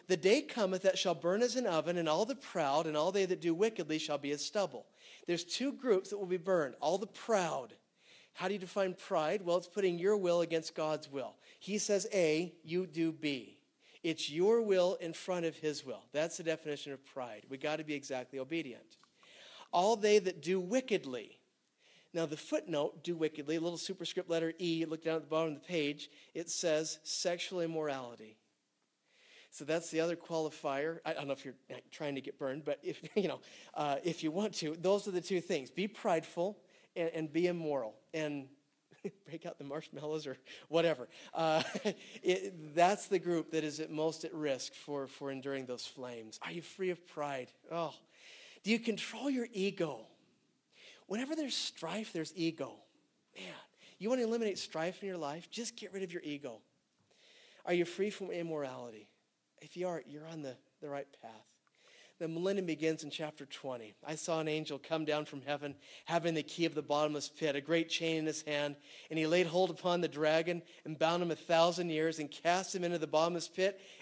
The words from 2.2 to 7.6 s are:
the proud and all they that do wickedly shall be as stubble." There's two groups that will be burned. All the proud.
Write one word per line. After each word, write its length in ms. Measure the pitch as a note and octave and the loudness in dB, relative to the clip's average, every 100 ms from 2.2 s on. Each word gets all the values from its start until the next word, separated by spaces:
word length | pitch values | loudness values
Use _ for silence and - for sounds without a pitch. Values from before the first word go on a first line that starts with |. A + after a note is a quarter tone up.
| A3 | 2
the 100 | C4 | -2
proud 500 | - F#3 C#3+ D3 E3 | -4 0 2 4 2
and 100 | D3+ | 2
all 140 | E3 | 2
they 140 | G3 | 4
that 160 | F#3 F3 | 2 2
do 140 | E3+ | 0
wickedly 440 | E3 A3 A3 D#3 D#3 | 2 2 0 -2 -2
shall 200 | D#3 C#3+ | 0 -2
be 120 | C#3 | -2
as 140 | D3 | -2
stubble." 420 | - G#3 F3+ A#2+ - _ - - - | -2 0 0 -2 -14 _ -20 -10 -2
There's 160 | E3+ | -2
two 300 | - - C4+ | -2 -2 -2
groups 380 | A3+ B3+ F#3+ F#3+ | 0 4 4 2
that 80 | G3+ | -4
will 80 | F#3 | -2
be 100 | F3+ | -2
burned. 400 | E3+ F#3 C#3 - | 2 2 2 0
All 160 | D3 G3 | 0 0
the 80 | G#3+ | -2
proud. 680 | - - G#3 E3 C#3+ | -8 2 2 2 -2